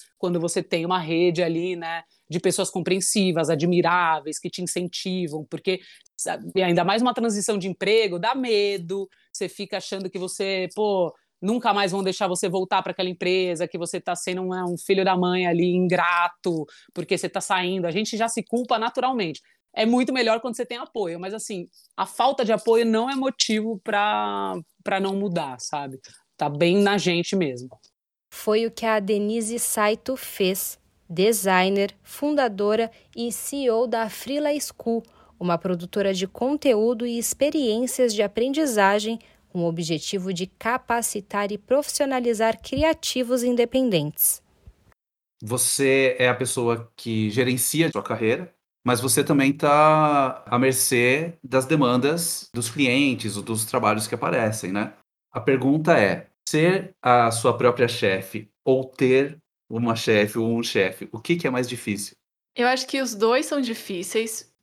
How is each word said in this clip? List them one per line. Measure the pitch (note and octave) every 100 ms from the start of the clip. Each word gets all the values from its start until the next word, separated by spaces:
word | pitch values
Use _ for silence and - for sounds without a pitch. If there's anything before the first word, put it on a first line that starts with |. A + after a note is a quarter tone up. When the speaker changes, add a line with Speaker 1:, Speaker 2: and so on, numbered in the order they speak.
| - -
Speaker 1:
quando | F3+ E3+
você | E3 F#3+
tem | E3+ E3+ E3+
uma | F#3
rede | D#3+ E3+ F3+ E3
ali, | E3+ E3 F3+ F3
né, | E3 E3 - _ -
de | F3
pessoas | F#3 F#3 F#3
compreensivas, | F#3 F3 F#3+ - G#3+ F#3 D#3+ D#3
admiráveis, | D3+ F3 F3 E3+ F3+ E3 D#3 D#3 -
que | F3
te | -
incentivam, | F3 F3+ F3 - F#3+ F#3 E3 D#3 D3
porque, | D#3+ F#3+ F#3 - - _ -
sabe, | - - G#3+ F#3+
ainda | F3+ F3
mais | F3 A3
uma | B3
transição | A#3+ A#3 G3+ F#3+ G#3
de | F#3
emprego, | F3 G3 A3 G#3 F3
dá | G#3+
medo, | C4+ B3 G#3 G3+ G3 E3+ G3 F#3+ _ _
você | - F#3
fica | - G3 F#3+
achando | - G3 F#3
que | F#3
você, | F3+ - G3 F#3+ F3+
pô, | G#3 G#3+ F#3+ E3 - _ -
nunca | F#3 A#3+ A#3
mais | G3+ G3
vão | G3
deixar | F#3 - F#3+
você | F3+ F#3+
voltar | F#3 F#3 F#3+
pra | F#3
aquela | F3+ F3+
empresa, | F3 F3+ F#3 F#3 E3 F3
que | E3
você | E3+ F3+
tá | F#3 F3
sendo | - F#3
um, | F#3 F#3 F3+
um | F3
filho | - F#3+
da | F#3+
mãe | F#3 F3+ F3+ F3+
ali, | E3+ F3+
ingrato, | F3+ F3+ E3+ E3+ F3 F3 - F3+ D#3+ D3 - _
porque | F3 D#3 F3+
você | F#3
tá | F#3+
saindo. | - F#3 F3+ F#3+ E3+
A |
gente | F3+ G#3+ G#3+
já | A3+
se | A3+
culpa | - A#3 A#3 A3+
naturalmente. | A#3 C4 B3+ B3 E3 - _ _ _ -
É |
muito | A3 B3 -
melhor | C4 A3+ A3+
quando | B3 A3
você |
tem | A#3+ A#3+
apoio, | - A3+ F3+ E3+
mas, | F#3+
assim, | A3 - F#3+ F3 _ _
a | - G#3+
falta | - B3+ C#4 A3
de |
apoio | G#3+ A#3 A3+ A#3
não | A3 B3+
é |
motivo | C4+ C4+ - - G#3+ A3 G3+
pra, | - G3+ G#3 G#3 G#3 G3+ G3 F#3 - _
pra | G3+ G3
não | F#3+ G3
mudar, | G3+ E3+ C#3+ B2
sabe? | - D3 C#3 C3 - - _
Tá | - D3
bem | D3 E3+ G3
na | G3+ G3+
gente | F3+ E3+ F3 F#3+
mesmo. | D3+ B2 B2+ - _ _ _ _ _
Speaker 2:
Foi | - G#3+ A3
o | A3+
que | - A3+
a | A3
Denise | G3 G#3 G#3 A#3 A3 A#3
Saito | - A3 G#3 A3 - C4
fez, | - - F#3 F#3+ - - _ _ -
designer, | E3+ G#3 G#3+ F#3+ F#3 F#3+ G3 G3+ -
fundadora | - - D4 C#4+ A#3+ G3 G#3 A3 A3+ - _
e | - A#3
C | - - C#4+
E | B3+
O | A3+ A#3+
da | A3+ A3
Freela | - A#3+ C#4+ D4 D4
School, | - - A#3 A3+ - _ _ -
uma | F3 E3+
produtora | F#3 F3 F3+ G#3 G3
de | F#3+ F#3+
conteúdo | - B3+ D4 C#4 G#3+ A3+ A#3 A#3+
e | A#3
experiências | - - C#4+ D#4 A#3+ A3 B3 - A#3+
de | G#3
aprendizagem | G3+ A3 C4 C#4+ D4 G#3+ G3 G#3 G#3 A3+ _ _ _
com | F3+
o | E3+
objetivo | E3 E3 D#3 - G3 F#3
de | F3 F#3+
capacitar | - A3+ B3+ - A#3 A#3 G#3 - D4+ D4+
e | G#3
profissionalizar | - C4+ C#4+ - C#4 C4 A#3+ G#3+ A3+ A3
criativos | - C4+ D#4+ D#4+ - B3+ A#3+ B3+
independentes. | B3 A#3+ A#3 C4 B3+ E3+ D3+ - - - _ _ - _ _ _ _ _ _ -
Speaker 3:
Você | A2 B2 - - C3+ C3+ C3 B2
é | B2
a |
pessoa | B2 B2+ B2+ A#2 A2+ A2+ -
que | A#2 A2 G#2+
gerencia | A2+ B2+ B2 - D3+ D#3+
a |
sua | G2+
carreira, | - A2+ A2 C#3+ F3 _ _ _
mas | B2 A#2+
você | B2+ D3+
também | C#3+ C#3+ C3+
tá | C#3+ D3 D3 D#3 D#3 D3+ C#3+ C3 -
à | - B2
mercê | C3 B2+ - A#2+ B2 C#3+ E3 -
das | B2 C3 C3
demandas | D#3+ B2 A#2+ C#3 E3+ E3+ - -
dos | A#2+ A2+
clientes | D3+ C3 C3 C#3 G#2+ A2 G2+
ou |
dos | A2+ A2
trabalhos | - B2+ G#2+ G#2+ A2
que | A#2
aparecem, | E3 C3 G#2+ A2 F2+
né? | G2+ - - _ _ _
A | B2
pergunta | C#3 C3 C3 D#3 E3 C#3+
é, | G2 E2+ - _ -
ser | D3+ E3+ F#3+ F3+ -
a | B2 A#2+ A#2
sua | A2+ B2+ A#2
própria | B2 A#2 A#2
chefe | - G#2 F#2+ - G#2+ - _
ou | C3+ C3
ter | C3 - B2+ C3 C#3+ D#3+ _ _ -
uma | A2+ A#2+
chefe | A2+ A#2+ G#2 G#2 A#2
ou | A2+
um | A#2
chefe, | A#2 A2 F#2+ - -
o | -
que | - E3+
que | C#3
é |
mais | B2 B2
difícil? | A#2+ A2+ G2+ G#2 _ _ _ _ -
Speaker 4:
Eu | B3
acho | C4 B3+
que | C#4
os | B3
dois | G#3 A3+ B3+ D4+
são | C#4+
difíceis, | A#3 A3 - F3+ F#3+ A3 A3+ - - _